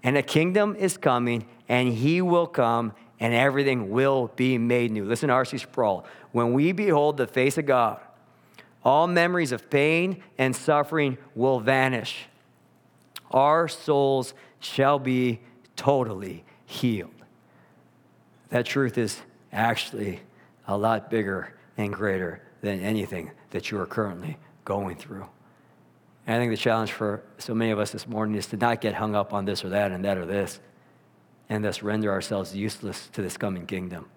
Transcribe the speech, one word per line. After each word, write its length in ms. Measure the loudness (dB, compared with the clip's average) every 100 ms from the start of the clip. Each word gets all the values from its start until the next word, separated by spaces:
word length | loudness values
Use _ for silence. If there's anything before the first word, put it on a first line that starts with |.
And 140 | 2 0
a 40 |
kingdom 540 | 2 2 2 2 2 0
is 220 | -2 0
coming, 480 | 0 2 2 -2 -4 -16 0
and 220 | 2 2
he 320 | 2 2 2
will 260 | 4 2 2
come, 460 | 2 2 2 -2 -8 -20 _
and 140 | 0
everything 580 | 4 4 4 2 0 0
will 400 | 2 4 2 0 0
be 220 | 0 2
made 320 | 2 2 2
new. 160 | 0 -2
Listen 220 | 0 2
to 60 |
R 120 | 2 2
C 100 | -4
Sproul. 480 | -8 0 0 0 -4 -20 -6
"When 200 | 0 2
we 200 | 4 2
behold 440 | 2 2 4 2 2
the 100 | -2
face 300 | 2 2 2
of 80 |
God, 360 | 2 4 4 0 -14 -20 _ _ _ -20 -20 _
all 220 | 4 4 4
memories 440 | 4 4 2 0
of 200 | -2 0
pain 520 | 2 4 2 0 -4 -12 0
and 180 | 0
suffering 600 | 0 2 2 2 0 0 -2 -10
will 240 | 0 2 2
vanish. 680 | 2 2 2 0 -6 -12 -16 _ _ _ _ _ _ _ _ -20 -2
Our 360 | 2 4 4 0
souls 680 | -4 0 2 4 2 -2 -10 -20 _
shall 380 | -8 2 2 2
be 420 | 2 2 2 -2 -8 -20 _
totally 680 | -4 2 2 0 -6 -10 -14 -18 _ _
healed." 580 | -4 -2 -2 -6 -16 -20 _ _ _ _ _ _ _ _ _ _ _ _
That 160 | -2 0
truth 320 | 0 0 0
is 240 | -2 -4 -14 _ _
actually 680 | -2 0 0 -4 -6 -6 -8 -12 _ -20 _ -4
a 80 | 0
lot 320 | 2 0 0
bigger 480 | -2 -2 -4 -8 -16 -16 -6
and 160 | -6
greater 480 | -4 -2 -2 -4 -8 -18 _
than 200 | -6 -4
anything 500 | -2 -4 -4 -8 -10 -16 -10
that 180 | -8 -6
you 100 | -6
are 60 | -4
currently 500 | -4 -4 -6 -10 -12 -16 _ -6
going 300 | -4 -4 -10
through. 340 | -14 -16 -16 _ _ _ _ _ _ _ _ _ -4
And 100 | 0
I 20 |
think 140 | 0
the 40 | 0
challenge 360 | 2 2 0
for 300 | -4 -4 -4 -10 -16
so 180 | -6
many 160 | 0 0
of 80 | 0
us 120 | -2
this 160 | -4 -8
morning 300 | -4 -2 -2
is 100 | -4
to 80 | -2
not 240 | 0 0
get 140 | -2
hung 200 | -2 -2
up 200 | 0 -2
on 100 | -4
this 180 | -4 -4
or 80 | -2
that 220 | -2 0
and 120 | -2 -2
that 100 | -2
or 80 |
this, 340 | -2 -2 -4 -8 -20 _ _ _ _ _ _ _ _
and 120 | -4
thus 200 | -4 -4
render 280 | -4 -2 -2
ourselves 460 | -2 -2 -4 -4 -6
useless 520 | -6 -6 -10 -12 -12
to 120 | -8
this 160 | -6 -6
coming 300 | -6 -6 -8
kingdom. 420 | -8 -8 -12 -16